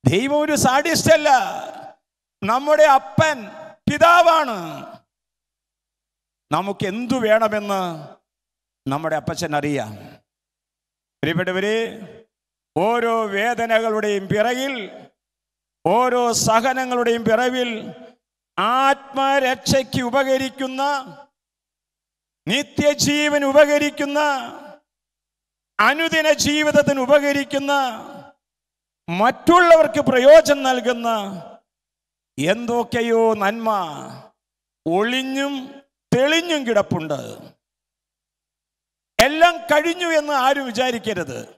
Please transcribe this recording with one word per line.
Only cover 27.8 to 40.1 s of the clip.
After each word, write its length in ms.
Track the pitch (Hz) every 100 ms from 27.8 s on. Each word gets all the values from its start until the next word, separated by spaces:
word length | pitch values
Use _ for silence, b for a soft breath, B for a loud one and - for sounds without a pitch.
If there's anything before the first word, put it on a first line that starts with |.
| 262 220 - 294 - _ _ _ _ _ _ _ - 170
മറ്റുള്ളവർക്ക് 800 | 226 - - 349 339 330 311 294 285
പ്രയോജനം 540 | 254 262 320 311 277
നൽകുന്ന 460 | 262 254 233 240 233 220 196 185 143 - _ _ _ _ _ _ _ - 147
എന്തൊക്കെയോ 840 | 214 240 240 240 240 233 226 226
നന്മ 380 | 214 196 226 226 208 170 139 127 127 - _ _ _ _ _ - 175
ഒളിഞ്ഞും 580 | 220 254 262 269 277 277 262 - _ _ _ 240
തെളിഞ്ഞും 460 | 269 320 349 311 247
കിടപ്പുണ്ട്. 540 | 214 294 185 160 139 113 107 - _ _ _ _ _ _ _ _ _ _ _ _ _ _ _ _ - 240
എല്ലാം 300 | 311 339 339 -
കഴിഞ്ഞു 380 | 294 320 339 349